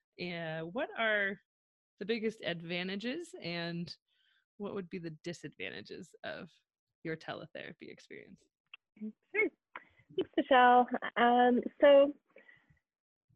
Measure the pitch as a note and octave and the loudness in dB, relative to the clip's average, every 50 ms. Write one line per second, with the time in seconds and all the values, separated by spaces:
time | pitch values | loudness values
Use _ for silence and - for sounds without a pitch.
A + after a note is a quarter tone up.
0 | _ _ _ - F3+ F3 E3+ E3+ E3+ D#3+ D#3 D#3+ D#3+ E3+ F3+ B3 D#4 A4 G#4+ - | _ _ _ -10 -10 -8 -8 -8 -8 -6 -6 -8 -8 -8 -6 -6 -8 -6 -4 -4
1 | A3+ A3 G#3+ G#3 G3+ G3 G3+ - _ _ _ _ _ _ _ _ _ _ _ - | -2 0 0 0 -2 -2 -4 -8 _ _ _ _ _ _ _ _ _ _ _ -10
2 | G#3 F#3 A#3 A3+ G#3 A3+ G#3+ - - - E3+ E3 E3+ E3 F3+ F3 F3+ F#3 G3 G3+ | -6 -4 -4 -2 -2 -4 -6 -6 -6 -6 -6 -6 -8 -8 -6 -6 -6 -6 -6 -6
3 | G#3 A#3+ C4+ E4+ F4 - - F4 - E3+ E3+ E3+ E3+ E3+ E3+ E3+ F3 - - - | -6 -6 -6 -8 -10 -12 -14 -12 -10 -8 -8 -6 -6 -6 -6 -8 -8 -10 -12 -18
4 | _ _ _ _ _ _ _ _ _ _ _ - G#3 G3+ - G3+ F3+ E3+ - F#3 | _ _ _ _ _ _ _ _ _ _ _ -12 -10 -10 -8 -10 -10 -10 -12 -12
5 | E3 E3 D#3 D#3 - E3+ E3+ - - D3 - - F#2 - C2 F#2 G#2+ - F2+ - | -10 -12 -14 -12 -12 -12 -12 -10 -12 -16 -12 -10 -10 -10 -10 -12 -14 -14 -14 -16
6 | F#3 - - - - - D2+ E2 - E3+ _ _ _ _ _ _ _ _ _ _ | -16 -18 -18 -14 -12 -12 -10 -12 -14 -16 _ _ _ _ _ _ _ _ _ _
7 | - E3 D#3+ D#3+ - - - - - - - - - - - - - - - - | -12 -10 -10 -10 -10 -12 -12 -12 -12 -14 -16 -16 -16 -16 -18 -18 -18 -20 -20 -20
8 | - - - - - - - - _ _ _ _ _ _ - - _ _ _ - | -20 -20 -20 -20 -20 -20 -20 -20 _ _ _ _ _ _ -20 -20 _ _ _ -14
9 | G#3+ A3 - _ _ _ - G#4 G#4 E4 - _ _ _ - - - _ _ _ | -14 -14 -14 _ _ _ -4 -2 -2 -2 -4 _ _ _ -20 -20 -20 _ _ _
10 | _ - - F#4+ - - - E4+ C#4 - C4+ B3 B3 B3 B3 B3 B3 B3 B3 - | _ -10 -6 -6 -6 -4 -2 -2 2 4 6 8 8 8 8 6 6 4 0 -6
11 | - - - - A#3 A#3+ A#3+ B3 B3 B3 B3 A#3+ - - - - D4+ C#4+ C#4+ C#4 | -6 -4 0 2 4 4 6 6 6 4 4 2 0 -4 0 6 8 10 10 10
12 | C#4 C#4+ C#4+ _ _ _ _ - - _ - _ _ _ _ _ _ _ _ _ | 8 6 2 _ _ _ _ -20 -20 _ -20 _ _ _ _ _ _ _ _ _
13 | _ _ _ _ _ _ _ | _ _ _ _ _ _ _